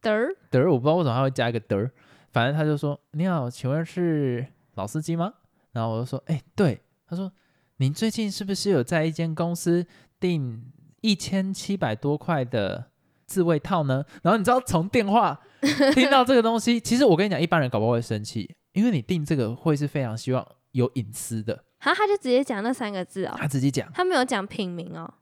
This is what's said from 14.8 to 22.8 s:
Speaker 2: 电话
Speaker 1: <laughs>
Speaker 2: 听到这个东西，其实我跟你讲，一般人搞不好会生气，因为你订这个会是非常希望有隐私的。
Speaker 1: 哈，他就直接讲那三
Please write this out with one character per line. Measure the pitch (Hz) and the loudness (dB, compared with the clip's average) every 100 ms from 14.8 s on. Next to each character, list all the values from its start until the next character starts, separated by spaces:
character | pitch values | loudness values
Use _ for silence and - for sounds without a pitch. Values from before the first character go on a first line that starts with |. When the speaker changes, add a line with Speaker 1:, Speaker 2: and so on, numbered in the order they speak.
| 180 | 2
Speaker 2:
电 | 247 202 | 0 4
话 | 214 190 139 - | 4 2 -2 -12
Speaker 1:
<laughs> | _ 277 294 277 | _ -2 2 4
Speaker 2:
听 | 285 262 | 6 6
到 | 277 | 6
这 | 247 | 6
个 | 262 | 4
东 | 226 226 | 4 0
西， | 233 240 | 2 0
其 | - 240 | 2 4
实 | |
我 | 269 160 | 6 6
跟 | |
你 | 208 | 4
讲， | 160 | 2
一 | 160 | 2
般 | 170 | 2
人 | 131 | 2
搞 | 110 | 0
不 | 110 | 2
好 | |
会 | 120 | 0
生 | 117 107 | -2 -6
气， | 107 - 98 - _ | -6 -8 -10 -14 _
因 | - | 0
为 | 233 | 2
你 | 185 | 0
订 | 113 170 | -2 -4
这 | 147 156 | 0 0
个 | 113 | 0
会 | - - 147 | -2 0 0
是 | 143 | 0
非 | 151 | -2
常 | 123 113 | -4 -6
希 | - | -2
望 | 127 - _ _ | -4 -4 _ _
有 | 127 120 | 0 0
隐 | - 104 | 0 -8
私 | 110 - 113 | -10 -8 -8
的。 | 107 - _ _ | -6 -8 _ _
Speaker 1:
哈， | - | -2
他 | 349 415 | 0 2
就 | 403 | 0
直 | |
接 | 254 247 | 2 0
讲 | 277 214 | 2 -4
那 | 220 | -4
三 | 262 | -4